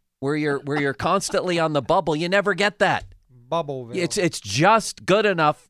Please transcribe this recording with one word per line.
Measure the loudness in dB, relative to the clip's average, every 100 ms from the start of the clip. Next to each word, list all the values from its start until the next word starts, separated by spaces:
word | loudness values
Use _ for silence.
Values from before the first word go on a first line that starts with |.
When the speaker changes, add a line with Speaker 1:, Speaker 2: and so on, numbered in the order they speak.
| _ _
Speaker 1:
where | -4 -2
you're, | -2 -4
where | -4 -2
you're | -2
constantly | -2 0 0 0 -2 0 0
on | 0
the | 0
bubble, | 2 0 2 -2
you | 0
never | 0 2
get | 0 -2 2
that. | 0 0 -6 -18 _ -20 -6
Speaker 2:
Bubbleville. | -4 -4 -8 -8
Speaker 1:
It's, | -4 -4 -2
it's | -2 -2
just | -6 2 4 4 0 -6
good | 0 2 2
enough | 2 0 0 _